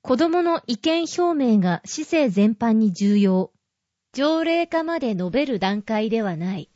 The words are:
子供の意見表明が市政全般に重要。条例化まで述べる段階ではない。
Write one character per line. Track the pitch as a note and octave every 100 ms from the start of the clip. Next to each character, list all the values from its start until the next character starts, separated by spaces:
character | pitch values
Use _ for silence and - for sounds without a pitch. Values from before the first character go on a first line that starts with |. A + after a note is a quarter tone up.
子 | - B3+
供 | E4 E4+
の | E4+ E4 -
意 | A#3
見 | D#4+ E4 E4 -
表 | F4
明 | D#4+ B3+ G#3+
が | F3+ E3+
市 | - -
政 | D#4 E4 C#4
全 | F#3 G3+
般 | A3 A#3
に | A3 A3
重 | F3 G3+ G#3
要。 | G3+ F#3 F#3+ _ _ _ _ _ _
条 | - C#4+ D#4+
例 | E4 E4 E4+
化 | E4
ま | D#4+ E4
で | C4+
述 | G3 F3+
べ | G#3+
る | C#4+ A3
段 | F#3+ G#3
階 | G3+ A3 A3
で | A3+
は | G#3 E3
な | F3 F#3+
い。 | D3